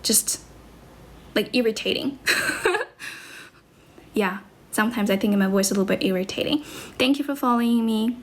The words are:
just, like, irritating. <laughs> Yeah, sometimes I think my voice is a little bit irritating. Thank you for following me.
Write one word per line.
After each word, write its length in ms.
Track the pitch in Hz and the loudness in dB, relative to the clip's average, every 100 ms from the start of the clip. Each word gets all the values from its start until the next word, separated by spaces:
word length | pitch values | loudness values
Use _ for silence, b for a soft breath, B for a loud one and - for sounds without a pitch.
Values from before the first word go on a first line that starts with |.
just, 380 | - 220 - - - - - - - - - - - | 2 0 0 -6 -10 -20 -20 -20 -20 -20 -20 -20 -4
like, 200 | - 208 | -4 0
irritating. 640 | 247 226 220 190 - - 285 | 0 0 0 -4 -2 -4 -6
<laughs> 920 | - - - - 440 370 494 - B B B B B B _ _ - - - - | -2 -2 -2 -2 0 0 -4 -10 B B B B B B _ _ -20 -20 -6 -2
Yeah, 220 | 196 196 - - - | -2 -4 -14 -20 -8
sometimes 400 | - 214 240 202 | -2 0 0 0
I 40 | |
think 200 | 196 208 202 | 2 2 4
my 80 | |
voice 220 | 190 196 190 | 4 4 2
is 60 | |
a 0 | |
little 100 | 202 | 2
bit 180 | 196 185 | 2 2
irritating. 600 | 190 185 190 - - 302 B B B - | 0 0 -2 -4 -2 -2 B B B -2
Thank 220 | 254 277 | 2 2
you 40 | |
for 120 | 285 | -2
following 500 | 277 254 240 233 233 | -2 0 2 4 2
me. 320 | 226 220 226 240 | 2 0 0 -4